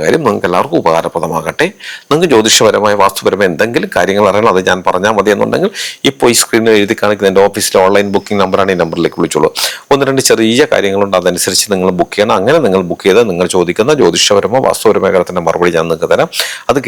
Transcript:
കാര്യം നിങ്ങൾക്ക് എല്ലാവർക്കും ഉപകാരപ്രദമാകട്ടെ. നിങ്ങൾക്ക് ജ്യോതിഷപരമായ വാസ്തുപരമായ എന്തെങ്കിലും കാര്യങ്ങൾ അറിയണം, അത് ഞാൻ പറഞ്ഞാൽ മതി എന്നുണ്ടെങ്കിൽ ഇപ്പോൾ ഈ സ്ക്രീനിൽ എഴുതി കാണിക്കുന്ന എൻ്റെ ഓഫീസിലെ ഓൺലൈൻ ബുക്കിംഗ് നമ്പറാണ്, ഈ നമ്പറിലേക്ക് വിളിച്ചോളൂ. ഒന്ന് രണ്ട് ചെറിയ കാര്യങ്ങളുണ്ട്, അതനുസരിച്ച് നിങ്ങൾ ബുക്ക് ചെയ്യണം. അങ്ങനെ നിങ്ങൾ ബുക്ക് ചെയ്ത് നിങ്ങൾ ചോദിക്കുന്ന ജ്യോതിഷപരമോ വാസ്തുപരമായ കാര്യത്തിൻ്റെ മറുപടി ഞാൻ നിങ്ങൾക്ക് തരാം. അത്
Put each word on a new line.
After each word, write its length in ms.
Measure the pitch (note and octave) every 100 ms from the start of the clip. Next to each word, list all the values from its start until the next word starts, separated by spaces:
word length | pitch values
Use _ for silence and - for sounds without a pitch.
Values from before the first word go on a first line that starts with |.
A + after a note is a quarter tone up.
കാര്യം 180 | D#2+ D#3 B2+
നിങ്ങൾക്ക് 200 | G2+ F#2
എല്ലാവർക്കും 300 | F2 C3+ D#3+
ഉപകാരപ്രദമാകട്ടെ. 840 | E2 E2 E2 E2+ D#2+ E2 D#2+ - F3 - - - -
നിങ്ങൾക്ക് 220 | D3+ F3
ജ്യോതിഷപരമായ 640 | A#2 A2 - A2 G2+ G#2 G#2
വാസ്തുപരമായ 460 | G2 - G#2 F#2+ F#2+
എന്തെങ്കിലും 400 | D#2 A2 C3+ G3 -
കാര്യങ്ങൾ 280 | F2+ G2+ G2+
അറിയണം, 180 | G2 A2
അത് 80 | F#2 F#2
ഞാൻ 100 | F#2 F2+
പറഞ്ഞാൽ 260 | F2+ G2+ G#2+
മതി 120 | G2+
എന്നുണ്ടെങ്കിൽ 360 | G#2 A2 B2+ F#3+ - - - C#3
ഇപ്പോൾ 180 | - B2+
ഈ 20 | A#2
സ്ക്രീനിൽ 320 | - A#2 A2+ G#2+
എഴുതി 160 | G2+ A2
കാണിക്കുന്ന 280 | G#2 G2+ G2
എൻ്റെ 100 | F#2+ G2+
ഓഫീസിലെ 320 | G#2 - G2+
ഓൺലൈൻ 240 | F#2 G2+ G2+
ബുക്കിംഗ് 260 | G2 G2 G2+
നമ്പറാണ്, 280 | F#2 G2 G2
ഈ 40 | F2+
നമ്പറിലേക്ക് 360 | E2 E2 D#2 -
വിളിച്ചോളൂ. 300 | D#2+ D2+ D#2 - - - -
ഒന്ന് 120 | C#3 C#3
രണ്ട് 140 | C3+ -
ചെറിയ 360 | A2 A2 A#2+ D3+
കാര്യങ്ങളുണ്ട്, 440 | G2+ G2 G2 G2+ F#2+
അതനുസരിച്ച് 460 | F2+ F2+ - F#2 -
നിങ്ങൾ 160 | F#2+ F#2 F2+
ബുക്ക് 140 | E2+ -
ചെയ്യണം. 180 | A#2 G#2+
അങ്ങനെ 180 | G#2 E3 A#2+
നിങ്ങൾ 160 | F#2+ F2
ബുക്ക് 160 | - G2
ചെയ്ത് 120 | G2 A#2
നിങ്ങൾ 180 | F2 F2
ചോദിക്കുന്ന 400 | F#2 F2 E2+ A#2+ D3+
ജ്യോതിഷപരമോ 600 | F2 F2 - G2+ F#2+ B2+ F#2+
വാസ്തുപരമായ 460 | F2 A2 G2 F#2+ F#2
കാര്യത്തിൻ്റെ 260 | F2 F2+ E2+
മറുപടി 240 | E2 F2 E2
ഞാൻ 100 | E2
നിങ്ങൾക്ക് 200 | E2 D#2+
തരാം. 160 | E2+ D#3+ - - - -
അത് 80 | C3